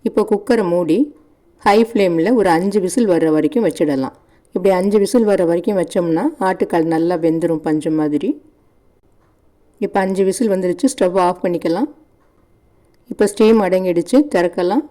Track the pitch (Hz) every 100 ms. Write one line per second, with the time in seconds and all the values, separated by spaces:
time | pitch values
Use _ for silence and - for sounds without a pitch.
0 | - - 208 202 - 226 185 175 170 170
1 | 294 - _ _ _ _ - 202 226 226
2 | 190 165 170 247 196 165 185 202 180 170
3 | 226 170 160 156 151 240 202 - 156 139
4 | 131 - _ _ _ 202 185 185 196 208
5 | 196 247 214 196 170 170 180 202 165 196
6 | 175 160 262 330 190 185 - 175 165 165
7 | 165 180 165 160 170 160 156 156 156 156
8 | 151 147 202 311 _ _ _ _ _ _
9 | _ _ _ _ _ _ _ _ 196 -
10 | 190 190 190 185 226 190 185 175 269 -
11 | 185 185 175 180 190 170 160 170 294 -
12 | _ _ _ _ _ _ _ _ _ _
13 | _ - 208 208 220 226 190 185 185 175
14 | 165 262 294 190 175 175 175 220 320